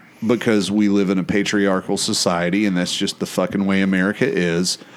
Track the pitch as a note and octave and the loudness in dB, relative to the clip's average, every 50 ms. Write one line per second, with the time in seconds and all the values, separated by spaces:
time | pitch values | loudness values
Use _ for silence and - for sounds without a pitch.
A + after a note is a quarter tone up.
0 | - - - - A2 G#2+ B2 G#2 - A#2 G#2+ G#2 F#2 F#2 G2+ G#2+ G#2 G2+ G2 G2+ | -20 -20 -12 -4 -2 0 0 0 2 2 2 2 2 0 2 2 2 4 2 2
1 | G2 F#2 G2 F#2+ F2 D#2+ G#2+ G#2 G2 - G#2+ G#2 G2 G2 F#2+ F#2 - - G2+ F#2+ | 2 2 0 0 0 0 0 0 0 0 0 2 2 2 2 0 -2 -2 -4 -2
2 | - - G#2 - - F#2+ F2 F2 F2 F2 F2+ G#2 G#2+ G2+ F#2 F2 F2 F2 - - | -2 -2 -2 0 0 0 0 0 0 0 0 0 0 0 0 0 -2 -2 -2 -4
3 | G2 F#2+ - - - - - G2 F#2 F2+ - G2+ G2 G2 G2 F#2+ G2 F#2+ F#2+ F#2 | -4 -4 -4 -6 -8 -4 -2 -2 -2 0 -2 -2 0 0 0 2 2 2 0 0
4 | F#2 G2+ G#2 - B2+ - - F2+ F2 E2+ E2 F2 F#2 F2+ - - - - - | 0 0 0 0 -2 0 0 0 0 0 0 0 0 -2 -4 -6 -10 -18 -20